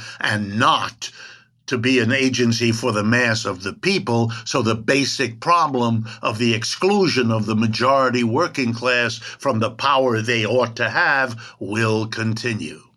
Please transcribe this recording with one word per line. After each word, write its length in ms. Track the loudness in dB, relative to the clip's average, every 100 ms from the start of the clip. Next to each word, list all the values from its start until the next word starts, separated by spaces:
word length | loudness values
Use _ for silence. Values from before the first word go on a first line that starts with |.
| -10 -6
and 380 | -4 -2 -2 0
not 520 | 2 2 -2 -10 -14 -14 -20 -20 _ _ -6
to 120 | -2
be 200 | 2 2
an 120 | 2
agency 640 | 2 2 2 2 2 0
for 200 | 0 0
the 120 | 0
mass 400 | 2 2 2 0
of 180 | -2 -6
the 120 | -8
people, 580 | -4 0 0 0 0 0 -2 -4
so 160 | -2
the 120 | 0
basic 640 | 0 0 2 0 -2 -4 -4
problem 680 | 0 2 2 0 0 0 -2 -6
of 160 | -6 0
the 160 | 0
exclusion 760 | 0 -4 -2 2 2 2 2 2
of 140 | 0
the 100 | 0
majority 720 | 0 0 2 4 4 4 2
working 480 | 0 0 0 0 -2
class 460 | -2 0 0 0 -4
from 400 | -12 -6 -2 0
the 120 | -2
power 520 | -2 2 4 2 0
they 240 | 0 0 0
ought 280 | 0 0
to 140 | 0 -2
have 480 | 2 2 2 0 -4 -16 -12
will 460 | -6 0 2 0 -2
continue. 760 | -4 -4 -2 -4 -6 -8 -14 -20